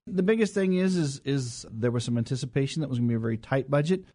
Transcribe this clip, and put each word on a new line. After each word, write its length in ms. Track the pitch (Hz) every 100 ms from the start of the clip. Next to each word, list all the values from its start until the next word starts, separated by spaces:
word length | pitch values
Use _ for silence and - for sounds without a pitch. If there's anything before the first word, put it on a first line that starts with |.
| -
The 160 | 185
biggest 320 | 185 226 214
thing 200 | - 190
is, 220 | 185 185 185
is, 240 | 147 135
is 420 | - 139 123 - -
there 200 | 110 120
was 140 | 120
some 140 | 117 117
anticipation 640 | 113 127 135 139 139 -
that 60 | 143
was 100 | 127
gonna 100 | 120
be 60 |
a 40 | 117
very 200 | 113 117
tight 320 | - 135 131
budget. 340 | 143 151 185 -